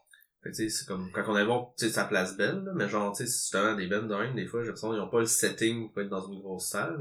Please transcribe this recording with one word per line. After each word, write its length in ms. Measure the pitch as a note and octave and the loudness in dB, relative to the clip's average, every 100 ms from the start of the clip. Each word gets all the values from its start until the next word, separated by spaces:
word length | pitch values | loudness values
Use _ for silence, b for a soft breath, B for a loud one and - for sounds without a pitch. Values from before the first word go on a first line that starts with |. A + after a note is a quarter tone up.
| _ b b _ | _ b b _
Fait 80 | - | -8
que, 60 | - | -2
tu 120 | A2 | -2
sais, 100 | - | -2
c'est 80 | - | -4
comme, 240 | F#2 F#2 | -6 -4
quand 120 | G#2+ G2+ | -4 0
on 60 | |
allait 120 | G#2 G#2 | 4 4
voir, 260 | B2 - - | 2 0 -2
tu 80 | A2+ | 0
sais, 60 | |
sa 120 | G#2+ | 2
place 320 | G2 G2+ F#2 - | 2 2 2 2
belle, 260 | G#2 F#3 | 0 0
là, 80 | F#3+ | -2
mais 140 | F3+ G2 | -2 0
genre, 280 | G#2+ G2+ G#2 | 0 0 -2
tu 80 | |
sais, 60 | B2 | -2
c'est 80 | - | -2
justement 360 | - G2 G#2 | 0 2 2
des 120 | G#2 F2+ | 2 0
bands 160 | G2+ | 0
de 120 | A2+ | 0
même, 200 | G2+ A#2 | 0 0
des 120 | A#2 F2+ | -2 -2
fois, 140 | A#2 | -2
j'ai 60 | A2+ | -4
l'impression 220 | - A2 | -4 -2
qu'ils 100 | A2 | -2
ont 100 | F#2 | 2
pas 100 | A#2 | 2
le 60 | A2+ | 4
setting 640 | - - - A2+ A#2 A2 | 4 2 4 2 2 -4
pour 100 | - | -4
être 60 | G2 | -4
dans 160 | G2 G2 | -4 -6
une 100 | F#2+ | -8
grosse 260 | G2 F#2 - | -8 -6 -4
salle, 300 | G2+ F2 E2 | -2 -2 -4